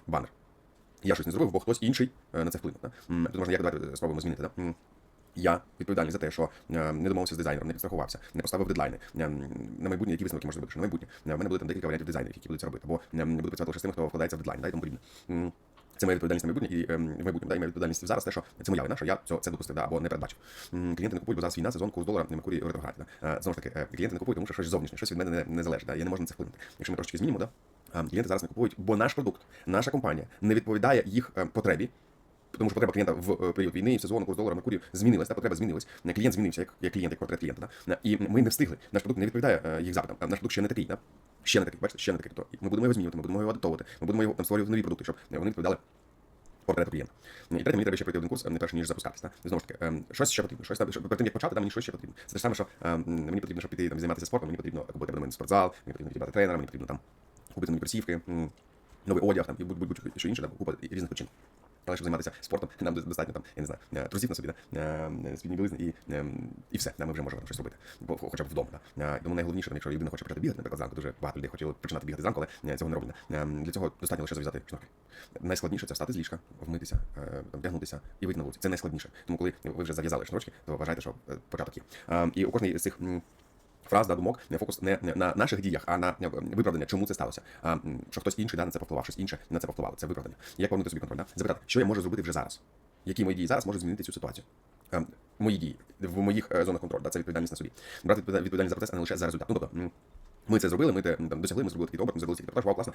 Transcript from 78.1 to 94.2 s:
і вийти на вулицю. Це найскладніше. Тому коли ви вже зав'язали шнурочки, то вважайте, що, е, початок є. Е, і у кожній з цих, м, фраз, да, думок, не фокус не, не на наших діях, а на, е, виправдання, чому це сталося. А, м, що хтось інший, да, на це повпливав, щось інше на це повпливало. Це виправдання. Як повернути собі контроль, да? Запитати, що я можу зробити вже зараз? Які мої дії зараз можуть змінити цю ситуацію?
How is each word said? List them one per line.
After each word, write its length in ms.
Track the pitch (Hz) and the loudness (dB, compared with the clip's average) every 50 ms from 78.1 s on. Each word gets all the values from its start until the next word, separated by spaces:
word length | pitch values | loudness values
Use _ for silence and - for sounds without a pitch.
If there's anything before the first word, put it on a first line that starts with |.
| - - | -10 -6
і 60 | 95 | -4
вийти 120 | 90 - 80 | -4 -4 -4
на 60 | 73 | -4
вулицю. 160 | 69 - - | -8 -6 -2
Це 80 | - 95 | -2 -2
найскладніше. 400 | 92 87 - 85 76 73 - - - - - | -2 -2 -4 -4 -6 -6 -8 -10 -16 -14 -6
Тому 120 | - 85 82 | -6 -4 -2
коли 140 | 90 90 - - - | -2 -2 -2 -4 -8
ви 200 | - - 85 87 | -8 -6 -4 -4
вже 80 | 80 78 | -4 -2
зав'язали 320 | 80 76 85 - - - | -2 0 0 0 -2 -2
шнурочки, 280 | - - 92 - - - - - | -2 -4 -4 -6 -6 -14 -12 -8
то 120 | - 73 | -6 -4
вважайте, 240 | 69 76 80 82 - | -2 -2 -2 -2 -2
що, 140 | - - - - - - | -4 -8 -10 -10 -10 -10
е, 80 | - - - - | -10 -10 -10 -8
початок 280 | - - - - - | -6 -4 -4 -4 -6
є. 60 | - - - - - - - | -12 -14 -16 -18 -12 -4 0
Е, 220 | 85 87 85 85 - | 2 4 4 4 4
і 100 | 92 95 | 4 2
у 60 | - | 4
кожній 280 | - 117 107 92 - 87 | 4 4 2 2 2 2
з 40 | - | 0
цих, 180 | 98 - - | -2 -2 -2
м, 220 | 90 92 90 87 - - - - - - - - - - - - - - | -4 -2 -2 -2 -4 -8 -18 -20 -20 -20 -20 -20 -20 -20 -20 -12 -2 4
фраз, 180 | - 101 110 | 4 6 6
да, 80 | 92 87 | 6 4
думок, 260 | 87 90 98 - - - - | 2 2 2 0 0 -4 -4
не 80 | - - | -2 -2
фокус 240 | 107 - - - 92 | -2 -2 -2 0 2
не, 160 | 95 98 - 90 | 2 2 2 2
не 120 | 87 - | 0 2
на 200 | 92 90 87 - | 2 2 4 4
наших 240 | 98 117 - 107 95 | 4 4 4 4 2
діях, 220 | 98 95 80 - - | 2 2 0 0 0
а 100 | - 87 90 | 0 2 2
на, 180 | 90 90 87 - 92 | 2 2 0 0 -2
е, 60 | 80 | -2
виправдання, 580 | - - - - - 101 - 98 85 78 - | -2 -2 -4 0 2 4 4 4 4 2 0
чому 200 | - 104 95 101 | 2 2 2 2
це 80 | - 95 | 2 0
сталося. 280 | - 65 60 - - - - - - - | -2 -2 -4 -4 -6 -12 -14 -12 -4 -2
А, 100 | 80 82 | 0 0
м, 280 | 78 - 67 67 60 - - | 0 -2 -4 -6 -6 -8 -8
що 100 | - - | -6 -2
хтось 180 | - - - - | 0 0 0 0
інший, 180 | 107 113 - | -2 0 0
да, 80 | 82 87 | 0 0
на 60 | 87 | 0
це 80 | - 82 | -2 -6
повпливав, 260 | - - 80 65 - | -4 -2 -2 -2 -2
щось 140 | - - - | -4 -4 -4
інше 200 | 95 98 80 - - - | -4 -4 -4 -6 -6 -4
на 80 | - 85 | -4 -2
це 80 | - | -2
повпливало. 300 | - - - - - - | -2 -4 -2 -4 -4 -4
Це 100 | - - | -4 -4
виправдання. 300 | 76 90 - - - - - - - - - | -4 -4 -4 -6 -10 -12 -14 -16 -10 -4 0
Як 120 | 95 - | 0 2
повернути 200 | 98 98 92 95 | 2 2 0 0
собі 100 | - - | -2 -4
контроль, 160 | - - 64 | -4 -4 -4
да? 100 | 71 90 - - | -4 -6 -6 -2
Запитати, 240 | - 104 95 82 - - | -2 0 0 0 -2 -2
що 140 | - - 123 | 2 4 6
я 60 | 120 | 6
можу 140 | 98 107 98 | 6 4 2
зробити 220 | 90 90 - - - | 2 0 0 0 0
вже 100 | 82 82 | 0 0
зараз? 280 | 76 - - - - - _ - - - - _ - - | 0 -2 -2 -6 -12 -16 _ -20 -20 -20 -20 _ -10 -6
Які 200 | 92 95 - 101 | -2 2 2 4
мої 120 | 92 92 | 4 4
дії 100 | 90 87 | 2 2
зараз 200 | 80 135 - 95 | 2 2 2 2
можуть 160 | 95 101 90 85 | 0 -2 0 0
змінити 200 | 85 85 - - | -2 -2 -2 -4
цю 100 | - - | -6 -8
ситуацію? 320 | - | -6